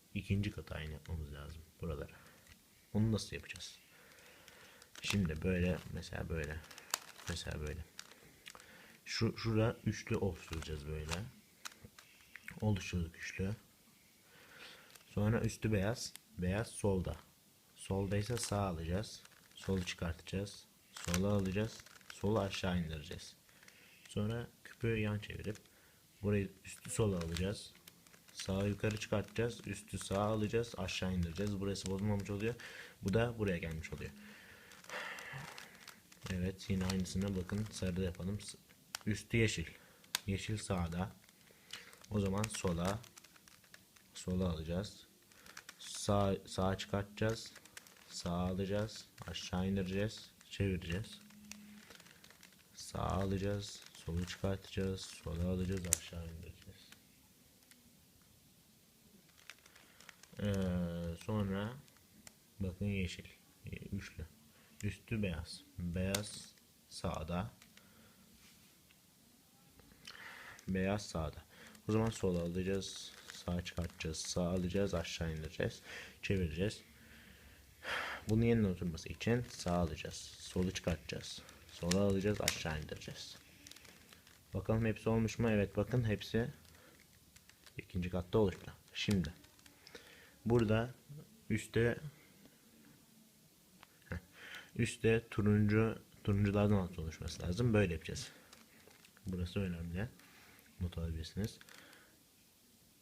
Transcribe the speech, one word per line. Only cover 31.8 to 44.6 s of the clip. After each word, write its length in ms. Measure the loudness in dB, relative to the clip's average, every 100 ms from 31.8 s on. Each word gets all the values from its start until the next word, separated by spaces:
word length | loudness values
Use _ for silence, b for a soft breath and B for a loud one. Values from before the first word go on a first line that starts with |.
| -2
bozulmamış 400 | 0 2 2 0
oluyor. 240 | 0 0 -2 B B B B
Bu 120 | 2
da 240 | 4 4 2
buraya 200 | 2 2
gelmiş 340 | 0 -4 -6
oluyor. 180 | -6 -8 B B B B B B B B B B B B -10 B B B B B B B -14 -4
Evet, 400 | 0 0 0 0
yine 140 | 2 2
aynısına 500 | 2 0 0 0 0
bakın. 300 | -2 -2 -4
Sarıda 300 | -2 -2 0
yapalım. 380 | -2 -2 -4 -4
S-, 180 | -8 -14 -18 -20 -14 -8 -4
üstü 300 | -4 0 4
yeşil. 300 | 4 2 -4 B B B B -6 -2
Yeşil 300 | -2 -2 -4
sağda. 560 | 0 0 0 -2 -4 -6 -20 -20 B B B B B B B
O 100 | 0
zaman 220 | 2 2
sola. 560 | 0 0 0 2 2 0 -6 -18 -20 -20 -20 -20 -20 -20 -20 -20 -18
Sola 340 | -8 0 2 2
alacağız. 580 | 0